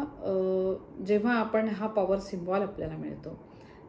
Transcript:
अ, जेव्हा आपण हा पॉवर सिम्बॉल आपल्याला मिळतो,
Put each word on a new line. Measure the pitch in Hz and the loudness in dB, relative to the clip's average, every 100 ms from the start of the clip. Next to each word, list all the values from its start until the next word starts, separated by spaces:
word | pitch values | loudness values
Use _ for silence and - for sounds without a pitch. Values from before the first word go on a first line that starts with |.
| 294 - | -4 -4
अ, | 190 190 185 185 190 - - - | 0 2 2 2 2 -2 -6 -8
जेव्हा | 190 208 233 | 2 4 4
आपण | 233 214 220 220 | 2 4 2 2
हा | 196 196 | 0 0
पॉवर | 208 185 196 | 2 2 2
सिम्बॉल | - 180 175 196 | 0 -6 0 0
आपल्याला | 196 - 160 | 0 -4 -6
मिळतो, | 156 151 143 160 - - - - - | -6 -8 -8 -10 -14 -16 -20 -20 -20